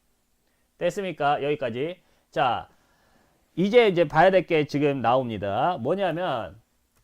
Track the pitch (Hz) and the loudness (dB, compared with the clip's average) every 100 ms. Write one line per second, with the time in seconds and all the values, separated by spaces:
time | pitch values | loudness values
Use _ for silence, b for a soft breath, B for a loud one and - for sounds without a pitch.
0 | _ _ _ _ _ _ _ - 175 170 | _ _ _ _ _ _ _ -6 -6 -4
1 | 190 - 143 143 143 147 127 120 156 180 | -8 -2 0 0 -2 -4 -4 -6 -8 -8
2 | b b b 165 135 101 80 b b b | b b b -2 -2 -2 -8 b b b
3 | b b b b _ - 202 240 226 175 | b b b b _ -4 2 4 4 4
4 | 156 151 185 190 156 160 143 147 143 139 | 2 4 4 4 2 0 0 0 0 0
5 | 113 131 123 107 98 104 156 165 120 190 | 2 0 0 -4 -4 -2 -2 -2 -4 -2
6 | 185 160 180 127 90 104 _ _ _ _ | -2 -4 -4 -6 -8 -14 _ _ _ _